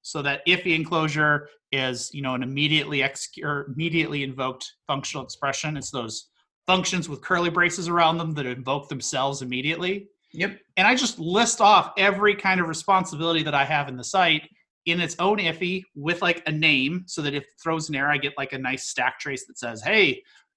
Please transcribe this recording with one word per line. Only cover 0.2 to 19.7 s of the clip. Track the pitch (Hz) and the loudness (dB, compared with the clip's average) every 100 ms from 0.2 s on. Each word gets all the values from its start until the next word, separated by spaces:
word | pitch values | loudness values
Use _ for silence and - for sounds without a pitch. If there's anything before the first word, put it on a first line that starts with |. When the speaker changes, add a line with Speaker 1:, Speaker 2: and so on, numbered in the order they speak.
Speaker 1:
that | 143 143 170 | -4 0 2
iffy | 180 180 | 2 2
enclosure | 160 156 165 156 147 151 147 147 _ - | 0 0 0 0 2 4 2 0 _ -6
is, | 139 131 120 - | -2 -2 -4 -8
you | 147 | -6
know, | 135 | -4
an | 127 | -4
immediately | 127 139 147 151 143 139 | -4 0 2 2 0 -2
exec-, | 135 - - - | -2 -4 -14 -8
or | 151 143 139 | -6 -4 -6
immediately | 127 165 165 151 147 | -4 -2 0 0 -2
invoked | 135 131 131 - - _ - | -6 -4 -6 -6 -16 _ -6
functional | 139 - 151 | -6 -4 -10
expression. | 120 - 139 135 156 151 | -10 -6 -4 -4 -6 -6
It's | - | -8
those | 135 113 - - _ _ _ - | -8 -8 -10 -16 _ _ _ 0
functions | 185 180 180 156 | 2 2 -4 -4
with | 143 | -8
curly | - 180 175 | -2 0 0
braces | 175 175 170 170 | 2 0 0 0
around | 170 165 165 | 4 4 2
them | 165 | -2
that | 147 127 | -4 -4
invoke | 123 127 143 143 | -4 -2 -4 -4
themselves | 139 - 135 135 135 | -8 -4 -2 -2 -2
immediately. | 127 123 147 165 180 196 202 _ _ | -6 -4 -4 -2 -2 -4 -8 _ _
Speaker 2:
Yep. | 160 190 - _ - | -6 -6 -6 _ 2
Speaker 1:
And | 202 | 4
I | |
just | 254 269 - | 4 0 -4
list | 165 196 233 - | 0 2 2 6
off | 208 196 160 - | 8 8 6 2
every | 196 190 208 | 2 4 4
kind | 202 190 185 | 4 2 2
of | 165 | 0
responsibility | 160 - 190 180 151 165 165 | -2 2 2 2 -4 0 0
that | 160 | 2
I | 143 | 2
have | 139 151 139 | 2 0 -2
in | 127 | -8
the | |
site | 123 190 175 156 - _ _ _ - | -2 2 4 2 -2 _ _ _ -2
in | 170 | -2
its | 165 - | -2 0
own | 185 208 | 0 2
iffy | 175 165 180 185 185 | 0 -2 -4 -4 -8
with, | 147 147 175 | -8 -4 0
like, | 175 170 - | 0 0 -2
a | |
name, | 156 156 139 135 180 180 | 0 2 4 2 -4 -8
so | - | -6
that | 147 | -4
if | 143 | -4
it | 139 _ | -8 _
throws | 165 160 156 | -4 -4 -2
an | |
error, | 143 143 | -2 0
I | 147 | 0
get, | 139 139 | -2 -4
like, | 135 | -8
a | 131 | -6
nice | 127 131 - | -4 -4 -6
stack | - 127 - | -2 -2 -2
trace | 147 131 - | -8 -8 -10
that | - | -10
says, | 120 | -10